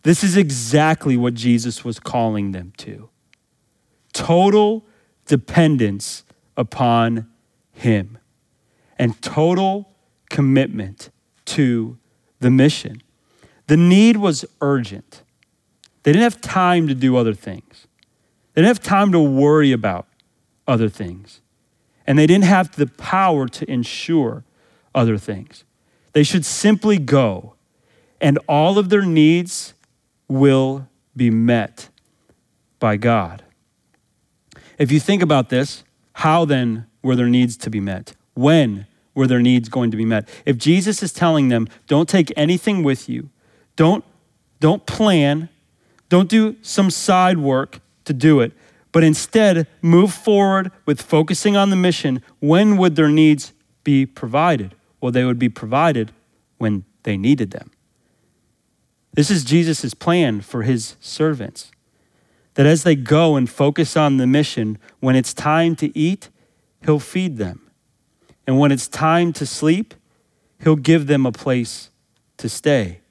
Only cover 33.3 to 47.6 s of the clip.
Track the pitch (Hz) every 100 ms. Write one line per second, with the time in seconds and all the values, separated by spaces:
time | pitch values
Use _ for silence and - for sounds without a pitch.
33.3 | 90 _ _ _ _ _ _ _ _ _
34.3 | _ _ - - - 139 147 - 196 156
35.3 | 143 120 127 139 - _ _ _ - 160
36.3 | 165 160 135 123 110 113 _ 131 127 120
37.3 | 123 123 113 - 107 98 95 - - _
38.3 | - 135 160 127 98 101 _ _ - 131
39.3 | 123 123 123 117 131 120 110 110 110 -
40.3 | - - 127 147 180 190 208 185 - 170
41.3 | 156 131 120 110 - - 147 165 190 156
42.3 | - 151 180 - 196 147 131 - 123 -
43.3 | _ _ _ _ - 160 208 - _ _
44.3 | _ _ _ 156 156 - - 214 175 143
45.3 | 147 165 _ _ _ _ _ _ 180 190
46.3 | 220 220 - - - 190 - - 185 185
47.3 | 180 139 131